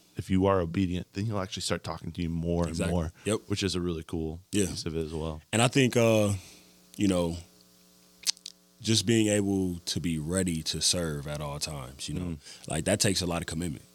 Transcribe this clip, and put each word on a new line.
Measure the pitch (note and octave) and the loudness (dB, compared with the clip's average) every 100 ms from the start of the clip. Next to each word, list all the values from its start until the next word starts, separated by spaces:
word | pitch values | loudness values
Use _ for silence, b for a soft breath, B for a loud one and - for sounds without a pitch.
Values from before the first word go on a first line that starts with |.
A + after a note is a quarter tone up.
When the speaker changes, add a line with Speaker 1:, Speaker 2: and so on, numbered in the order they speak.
| _ - | _ -12
Speaker 1:
if | - | 0
you | F#2 | 4
are | G2 F#2+ | 6 4
obedient, | E2 F#2 F#2 F2 - | 2 0 0 -2 -4
then | G2 | -6
he'll | A2 G2+ | -4 -4
actually | F#2+ - | -6 -6
start | - E2+ | -4 -4
talking | - E2 E2 | -4 -8 -8
to | D#2+ | -4
you | E2 | -4
more | E2+ E2 E2+ E2 | -2 0 2 0
Speaker 2:
Exactly. | E2 F#2 | 0 0
Speaker 1:
and | |
more, | F2 D#2+ B | 0 0 B
Speaker 2:
Yep. | G2 A2 - | -4 -4 -2
Speaker 1:
which | G2+ | -2
is | F#2+ | 0
a | F2 | 0
really | F2 E2 | -2 -4
cool | - E2+ D#2+ E2 - | -6 -4 -4 -6 -2
Speaker 2:
Yeah. | G2+ F2 | 0 0
Speaker 1:
piece | C#2+ | -2
of | E2 | -4
it | D#2+ D#2 | -4 -4
as | |
well. | D#2+ D#2+ D#2 - | -4 -4 -6 -2
Speaker 2:
And | A2 | 2
I | A#2 | 4
think, | C#3+ B2 A#2+ | 4 4 4
uh, | A2+ A2 G#2 F#2+ B B B B B - | 4 6 4 0 B B B B B 0
you | G2+ | 2
know, | F2+ E2+ E2+ - _ _ _ _ _ _ _ - - - - _ _ | 4 0 -2 -10 _ _ _ _ _ _ _ -2 -2 -10 -18 _ _
just | G#2 A2 | 0 2
being | F#2+ A2+ G#2+ | 4 4 6
able | G#2 G2 G2 F#2 F2 | 4 2 2 0 -2
to | - F#2 | -4 -4
be | E2 D#2+ | -2 -2
ready | D2+ F#2 F2+ D#2+ | 0 0 0 0
to | D#2 D#2+ | -2 0
serve | - F2+ E2 D2 C#2+ | 0 0 -2 -4 -6
at | D2 | -8
all | D2+ C#2+ | -6 -6
times, | - - B2+ C3+ - | -6 -8 -10 -10 -8
you | |
know, | D3+ | -4
Speaker 1:
Mm. | F2 D2+ B B - | -4 -6 B B -6
Speaker 2:
like, | D2+ E2+ | -4 0
that | G#2 | 2
takes | G#2+ F#2 | 2 2
a | F2 | 0
lot | E2+ | -2
of | - | -4
commitment, | D#2+ F2 A#1+ - | -4 -4 -6 -12